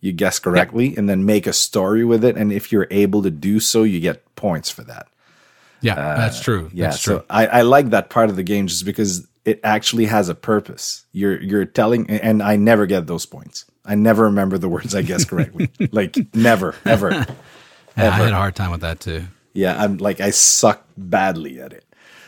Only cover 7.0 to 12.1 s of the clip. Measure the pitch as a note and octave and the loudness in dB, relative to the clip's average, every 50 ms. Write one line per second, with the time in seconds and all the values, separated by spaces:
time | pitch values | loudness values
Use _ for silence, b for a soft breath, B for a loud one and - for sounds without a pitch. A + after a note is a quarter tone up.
7 | - A2 G2+ D#2 - _ G2 A2 A2 - A#2 B2 A#2 A#2+ C3+ D3 C#3+ A2+ A2 G2 | -2 -2 -2 -4 -4 _ 0 0 2 4 4 4 6 6 6 6 4 4 0 0
8 | - - - A#2 A2+ G#2+ F#2+ F#2+ F#2 F2+ G#2 G2+ G2 F2 E2+ F2 F2+ G2+ - - | 0 0 2 2 2 2 2 -2 -4 -2 -2 -2 -2 -2 -4 -6 -6 -6 -4 -2
9 | G#2+ G2 F3+ - - _ _ _ - A2 G#2 - - G#2+ G#2+ A2 - - A#2+ A#2 | -2 -2 -2 -6 -10 _ _ _ -2 -2 -2 -2 0 -2 -2 0 -2 -2 0 0
10 | A2 G#2+ A2+ G#2+ F#2+ F2 E2+ - - A#2 G#2+ G#2 - - - - - - - - | 0 2 2 0 0 0 -4 -8 -2 0 0 0 -2 -6 -16 -12 -10 -10 -10 -12
11 | _ _ - F#2+ G2+ G2 F#2 - F2+ F#2+ G#2 G2+ F#2+ - - B2 A#2+ A2+ A#2+ A2+ | _ _ -8 -4 -2 -2 -2 -2 -4 -2 -2 -2 -2 0 0 0 2 2 2 0
12 | - - | 0 -2